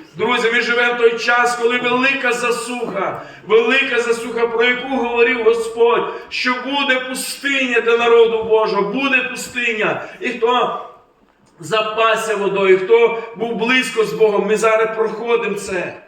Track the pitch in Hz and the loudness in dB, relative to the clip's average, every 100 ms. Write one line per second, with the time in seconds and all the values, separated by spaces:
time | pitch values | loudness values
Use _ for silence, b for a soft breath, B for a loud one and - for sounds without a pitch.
0 | - 160 226 240 226 240 233 240 240 240 | -16 -4 -2 0 0 0 0 0 0 2
1 | 233 226 240 240 240 - 233 240 240 247 | 2 2 0 2 2 0 0 0 0 0
2 | 262 269 247 233 240 240 247 240 185 196 | 0 0 -2 -2 -2 -4 -4 -6 -6 -4
3 | 175 - B B - 226 247 262 269 233 | -6 -8 B B 2 2 4 2 0 -2
4 | 233 226 247 226 233 226 254 247 277 247 | -2 -6 -6 -2 -2 0 0 0 -4 -4
5 | 240 240 240 247 220 233 220 233 233 226 | -2 0 0 2 2 2 -2 2 2 2
6 | - B B - 254 247 254 277 269 254 | -2 B B -6 -4 -4 -4 -4 0 0
7 | 254 262 - - 285 269 254 233 226 233 | -2 -8 -8 -6 -4 -2 0 0 2 2
8 | 233 233 226 220 190 220 214 202 196 262 | 4 6 6 2 2 2 2 0 -2 -2
9 | 269 254 254 233 - 247 233 214 180 - | 0 0 -2 -8 -10 -4 -4 -2 -2 -4
10 | B B 247 - 233 254 - - - - | B B -8 -2 0 2 0 -4 -12 -20
11 | _ _ _ _ _ _ 151 220 214 220 | _ _ _ _ _ _ -4 -2 0 0
12 | 226 208 220 202 190 190 190 185 190 233 | 2 2 -2 -2 0 0 4 4 6 6
13 | 226 226 - 190 233 196 233 254 247 226 | 6 0 -8 -8 -6 -2 0 0 0 -2
14 | 208 220 214 196 196 214 220 220 226 220 | -2 2 2 4 0 2 2 2 0 0
15 | 220 202 233 233 196 190 - 180 - - | -2 -2 0 0 0 -4 -4 -6 -6 -10